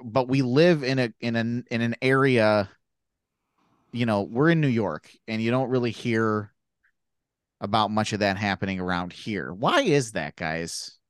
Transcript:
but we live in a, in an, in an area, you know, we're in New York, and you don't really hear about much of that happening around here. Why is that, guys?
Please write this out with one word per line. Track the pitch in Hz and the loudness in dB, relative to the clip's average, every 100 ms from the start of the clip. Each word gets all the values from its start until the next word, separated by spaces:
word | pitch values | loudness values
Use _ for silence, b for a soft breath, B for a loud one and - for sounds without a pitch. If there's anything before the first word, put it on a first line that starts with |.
but | 123 120 127 | -2 -2 0
we | 135 | 0
live | 127 131 175 160 | 2 4 6 4
in | 127 131 | 0 0
a, | 120 - | -2 -4
in | 120 117 | -4 -2
an, | 113 120 - | -2 -4 -4
in | 117 | -2
an | 117 117 | -2 0
area, | 131 135 135 123 107 107 98 _ _ _ _ _ _ _ _ _ _ _ _ | 2 4 4 4 4 4 0 _ _ _ _ _ _ _ _ _ _ _ _
you | 117 120 | -4 0
know, | 101 | 0
we're | 90 113 156 | -2 2 2
in | 165 | 4
New | 147 | 2
York, | 113 95 78 - - - | 2 -2 -4 -12 -20 -8
and | 110 | -4
you | 113 | 0
don't | 127 127 | 0 0
really | 127 120 | -2 -2
hear | 104 123 113 113 107 101 _ _ _ _ _ _ _ _ _ _ _ | -4 -2 0 0 -2 -4 _ _ _ _ _ _ _ _ _ _ _
about | 104 110 104 | -2 0 2
much | 107 107 | 0 -2
of | 104 | 0
that | 101 98 | 0 0
happening | 107 95 98 92 | -2 -2 -4 -4
around | 90 90 90 | -4 -4 -6
here. | - - 101 65 | -10 -8 -8 -8
Why | 90 151 - | -4 0 0
is | 262 143 117 | 2 0 0
that, | 101 73 - | -6 -8 -8
guys? | 82 82 85 - - - | -6 -4 -6 -10 -14 -18